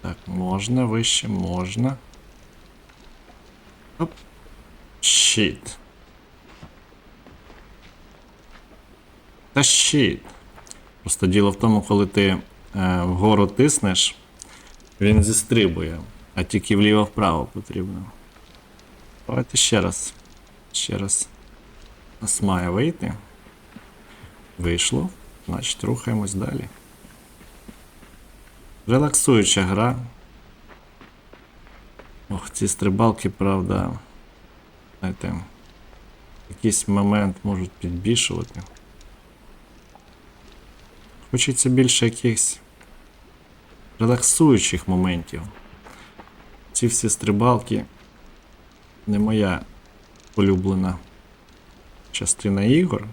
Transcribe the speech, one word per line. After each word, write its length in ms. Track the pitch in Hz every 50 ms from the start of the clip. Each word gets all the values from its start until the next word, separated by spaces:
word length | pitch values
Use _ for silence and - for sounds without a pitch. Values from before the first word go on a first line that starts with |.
Так, 160 | - 90 90 - -
можна, 580 | - 92 92 92 92 92 95 101 110 123 127 127
вище, 440 | 117 110 113 113 - - - - 110
можна. 680 | 104 92 90 87 87 90 90 92 101 113 120 131 139 131 - - - - - - - - - - - - - - - - - - - - - - - - - - - - - - - - - - - - - - - -
Оп. 120 | 165 165 - - - - - - - - - - - - - - - - - -
Щит. 760 | - - - - - - - - 110 80 64 - - - - - - - - - - - - - - - - - - - - - - - - - - - - - - - - - - - - - - - - - - - - - - - - - - - - - - - - - - - - - - - - - - - - - - - - - _ - - - - - -
Та 100 | 135 143
щит! 580 | - - - - - - 147 131 95 - - - - - - - - - - - - - - - - - - -
Просто 240 | - - - -
діло 240 | 92 90 104 101 101
в 60 | 95
тому, 260 | - - 113 110 104 -
коли 240 | - 107 101 101
ти, 160 | - - - 101 98 - - - - - - - - -
е, 260 | 101 92 92 90 90 87
вгору 440 | 90 90 90 98 110 110 101 101
тиснеш, 720 | 95 - - 131 151 143 - - 101 92 - - - - - - - - - - - - - - - - - - - - -
він 240 | 98 104 107 107 98
зістрибує, 760 | 101 107 - - - - 117 104 92 82 - 85 80 82 80 - - - - - - -
а 80 | 95 92
тільки 340 | - - 104 90 - 110
вліво-вправо 680 | 98 104 107 107 107 104 104 - - 104 95 82 80 64
потрібно. 600 | - - 101 101 - - - 90 95 95 90 95 113 113 - - - - - - - - - - - - - - - - - - - - - -
Давайте 300 | - - 123 127 - -
ще 240 | - - - - 104
раз. 340 | 92 92 92 - - - - - - - - - - - - - - - -
Ще 260 | - - - - -
раз. 300 | 98 98 - - - - - - - - - - - - - - - - - - - - - -
Нас 220 | - 104 - - -
має 260 | 98 92 90 90 87
вийти. 460 | 87 98 127 160 170 - - - - 107 - - - - - - - - - - - - - - - - - - - - - - - - - - - -
Вийшло. 500 | 87 85 85 80 - - - 131 160 185 - - - - - - -
Значить, 380 | - 170 - - - - - -
рухаємось 500 | - 117 120 - 120 113 110 104 98 101
далі. 340 | 95 101 - - - - - - - - - - - - - - - - - - - - - - - - - - - - - - - - - - - - - - - - - - - - - - - -
Релаксуюча 760 | - 117 131 147 147 139 - - - 131 113 101 90 - - 95
гра. 340 | 92 95 98 113 - - 123 - - - - - - - - - - - - - - - - - - - - - - - - - - - - - - - - - - - - - - - - - - - - - -
Ох, 200 | - 85 - -
ці 180 | - - 95 98
стрибалки, 600 | - - - 104 95 98 113 113 107 - - 95
правда, 680 | - - 98 98 98 95 92 92 95 95 92 87 85 117 - - - - - - - - - - - - - - - - - - - -
знаєте, 280 | - 92 92 - - 90
в 140 | 87 85 90 - - - - - - - - - - - - - - - - - - - - -
якийсь 380 | - - - 113 101 - - -
момент 480 | 101 101 101 101 101 104 104 98 92 - -
можуть 260 | 104 101 92 92 90
підбішувати. 920 | - - - 87 87 87 92 104 120 120 - - - 85 80 - - - 87 - - - - - - - - - - - - - - - - - - - - - - - - - - - - - - - - - - - - - - - - - - - - - - - - - - - - -
Хочеться 400 | - 127 - - 127 - - 131
більше 340 | 127 127 131 123 - - -
якихось 560 | 117 113 - - 123 113 113 - - - - - - - - - - - - - - _ - - - - - - - - - - - - - - - - -
релаксуючих 920 | 113 113 123 120 123 - - - 165 156 131 104 - - - 85 - -
моментів. 540 | 92 90 92 92 90 85 80 - - 78 80 - - - - - - - - - - - - - - - - - - - - - - - - - -
Ці 140 | - -
всі 240 | 117 - - - 110
стрибалки 720 | - - - 107 101 101 113 123 123 110 110 - 110 104 - - - - - - - - - - - - - - - - - - - - - - - - -
не 120 | 101 104 104
моя 420 | 107 107 110 110 104 95 90 67 - - - - - - - - - - - - - - -
улюблена 600 | - 101 98 98 92 92 98 95 95 92 92 90 - - - - - - - - _ - _ - - - - - - - - - - - - -
частина 480 | - - 95 - - - 104 98 98 98
ігор. 440 | 110 131 160 175 165 120 98 101 107